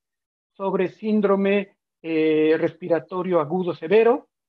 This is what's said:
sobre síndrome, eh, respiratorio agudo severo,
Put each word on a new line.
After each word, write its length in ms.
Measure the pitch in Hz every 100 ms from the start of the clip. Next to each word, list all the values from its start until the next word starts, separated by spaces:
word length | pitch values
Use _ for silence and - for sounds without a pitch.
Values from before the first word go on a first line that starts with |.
| _ _ _ _ _
sobre 360 | - 196 185 180
síndrome, 920 | - 214 214 196 196 196 202 196 _ _ _
eh, 560 | 165 160 156 156 156 160
respiratorio 800 | 165 - 180 165 160 185 180 170
agudo 340 | 147 185 175
severo, 560 | 151 160 214 226 262 - _